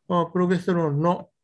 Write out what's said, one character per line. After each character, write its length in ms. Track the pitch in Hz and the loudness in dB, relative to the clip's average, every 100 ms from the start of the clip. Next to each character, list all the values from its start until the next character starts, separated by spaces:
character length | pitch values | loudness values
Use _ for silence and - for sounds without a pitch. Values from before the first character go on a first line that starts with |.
| - | -2
お、 180 | 175 165 | -2 0
プ 120 | 185 | 0
ロ 80 | 180 | 0
ゲ 100 | 180 | 0
ス 100 | 190 | 0
テ 60 | |
ロ 180 | 170 156 | 0 0
ン 100 | 143 | 0
の 300 | 170 180 - _ | 0 -2 -6 _